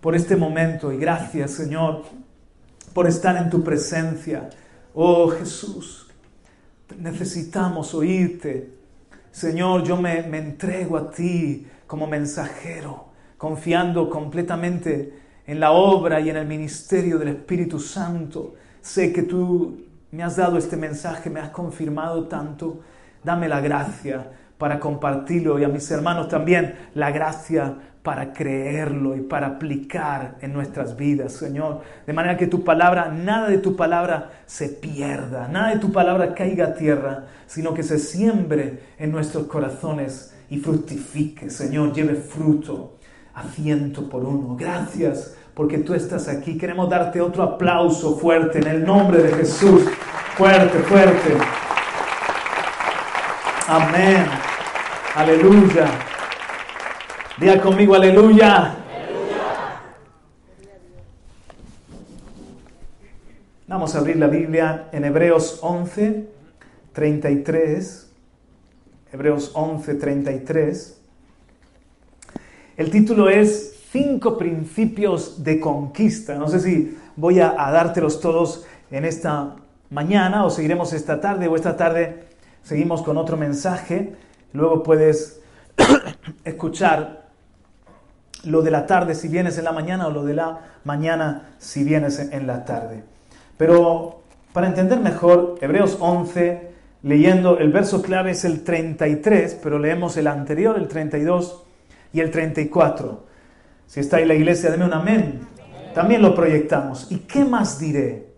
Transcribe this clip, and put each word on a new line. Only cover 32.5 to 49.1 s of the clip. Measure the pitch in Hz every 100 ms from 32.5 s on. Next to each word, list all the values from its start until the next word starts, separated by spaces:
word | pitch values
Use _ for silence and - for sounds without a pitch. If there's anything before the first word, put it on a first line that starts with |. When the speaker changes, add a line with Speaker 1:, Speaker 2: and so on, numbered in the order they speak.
| 175
Speaker 1:
palabra, | - 160 175 180 165
nada | 156 180 220 220
de | 196
tu | 190 190
palabra | 165 170 175 160 - - _
se | - 147
pierda, | 139 156 143 143 139 131 127 127
nada | 175 220
de | 220
tu | 202
palabra | 190 175 185 170
caiga | - 185 - 160
a |
tierra, | - 156 139 135 135 - - -
sino | 160 160
que | 160
se | - 151
siembre | - 175 220 208 160 151 135 127 - -
en | 156
nuestros | 156 151 156 -
corazones | 151 139 - 160 151 135 - - - -
y | 143
fructifique, | 156 156 - 139 131 151 151 - 147
Señor, | - 135 151 151
lleve | 156 151 143
fruto | - 156 156 147 - - - - - - -
a | -
ciento | - - 151 151 143 - -
por | 127
uno. | 127 143 127 123
Gracias | 170 175 - - - - - - -
porque | - 147 -
tú | 151
estás | 175 - 180 -
aquí. | 139 165 160
Queremos | 175 175 180
darte | 180 175 175
otro | 175 190
aplauso | 175 - 175 175 175 160 156 147
fuerte | 170 165 156 156
en | 147
el | 160 170
nombre | 202 190